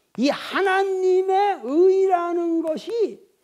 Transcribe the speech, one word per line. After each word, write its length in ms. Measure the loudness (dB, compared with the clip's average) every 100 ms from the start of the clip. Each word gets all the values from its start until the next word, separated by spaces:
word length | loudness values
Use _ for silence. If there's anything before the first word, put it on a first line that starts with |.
| _ -2
이 120 | -2
하나님의 1300 | -2 -4 -2 0 0 0 0 2 2 2 0 0 -2
의라는 1000 | -2 2 4 4 2 0 0 -2 -2 -2
것이 580 | -2 -6 -4 -2 -2 -4 -20 _